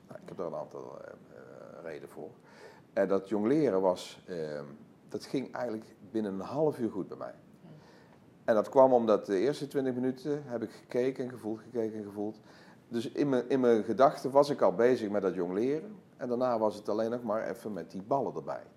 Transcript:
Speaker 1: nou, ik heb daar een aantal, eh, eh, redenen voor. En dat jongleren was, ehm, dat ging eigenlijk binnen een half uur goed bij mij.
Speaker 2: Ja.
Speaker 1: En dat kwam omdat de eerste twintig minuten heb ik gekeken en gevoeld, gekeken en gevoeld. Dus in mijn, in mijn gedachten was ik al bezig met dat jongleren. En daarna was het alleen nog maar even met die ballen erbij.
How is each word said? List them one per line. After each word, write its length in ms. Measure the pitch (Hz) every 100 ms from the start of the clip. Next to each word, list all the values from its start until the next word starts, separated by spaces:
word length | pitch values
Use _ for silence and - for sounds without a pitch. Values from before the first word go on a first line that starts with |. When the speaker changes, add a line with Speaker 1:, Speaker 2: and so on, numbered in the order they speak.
| -
Speaker 1:
nou, 120 | -
ik 60 | 87
heb 100 | 87
daar 100 | 85
een 80 | 76
aantal, 420 | - 69 64 71
eh, 100 | -
eh, 720 | - - 57 64 64 58 73
redenen 260 | 82 73 69
voor. 200 | - 76 - - - - - -
En 140 | 101 98
dat 220 | 95 95
jongleren 520 | 104 107 151 135 95
was, 420 | 95 90 - - -
ehm, 380 | 87 76 73 71 73 - - -
dat 160 | 104 -
ging 280 | 143 120
eigenlijk 320 | 123 120 110 - - -
binnen 220 | 110 107
een 60 | 95
half 400 | 90 131 156 135
uur 120 | 110
goed 160 | 95 80
bij 100 | 67
mij. 160 | 62 - - -
Speaker 2:
Ja. 60 | - - - - - - - -
Speaker 1:
En 120 | - 107
dat 140 | 101
kwam 240 | 135 131
omdat 320 | 123 110 101 -
de 120 | 95
eerste 280 | 120 147 135
twintig 260 | 143 131
minuten 500 | 123 127 127 151 147 135
heb 160 | 117
ik 60 | 110
gekeken 520 | - - 127 131 135
en 60 | 123
gevoeld, 300 | 123 107 110
gekeken 380 | - 120 110 107
en 60 |
gevoeld. 360 | 101 104 104 110 - - - - -
Dus 240 | 117 127
in 180 | - 143
mijn, 200 | 127 -
in 100 | 131
mijn 240 | 123 113
gedachten 480 | 107 104 135 - 135
was 180 | 139 143
ik 120 | 131
al 140 | 104 90
bezig 340 | 120 120 107
met 120 | 101
dat 120 | 92
jongleren. 600 | 87 87 95 127 156 208 208 - -
En 100 | 131
daarna 300 | 120 127 117
was 160 | 107 98
het 140 | 113
alleen 200 | 107 113
nog 120 | 120
maar 260 | 120 110 -
even 240 | 92 113
met 180 | 92 82
die 100 | 95
ballen 340 | 104 139 98 76
erbij. 280 | 73 64 -